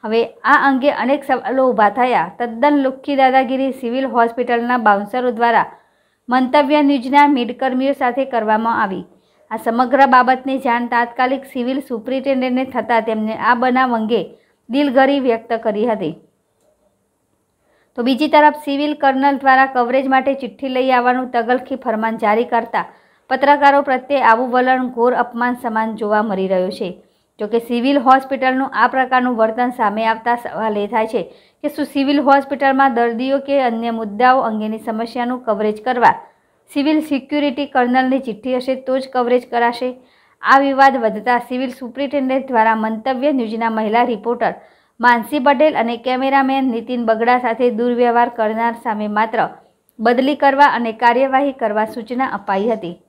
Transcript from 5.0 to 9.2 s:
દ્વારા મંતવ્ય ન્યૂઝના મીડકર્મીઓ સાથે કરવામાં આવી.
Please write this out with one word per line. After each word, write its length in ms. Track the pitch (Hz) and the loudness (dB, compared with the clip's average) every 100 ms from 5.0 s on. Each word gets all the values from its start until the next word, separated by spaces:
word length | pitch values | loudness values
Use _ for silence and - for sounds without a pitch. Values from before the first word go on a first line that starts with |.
| 202 254 247 | 0 -4 -4
દ્વારા 340 | 220 233 226 151 - _ _ _ _ - | 0 2 2 0 -6 _ _ _ _ -2
મંતવ્ય 520 | 247 254 294 277 302 | 0 2 2 4 2
ન્યૂઝના 460 | 285 285 247 277 294 | 2 2 2 4 4
મીડકર્મીઓ 680 | 277 233 247 262 254 269 | 4 -2 -4 -4 -2 -2
સાથે 320 | 269 254 247 269 | 0 -2 -2 -2
કરવામાં 560 | 233 220 220 226 226 | -2 0 0 0 -2
આવી. 220 | 208 185 175 _ | -2 -4 -10 _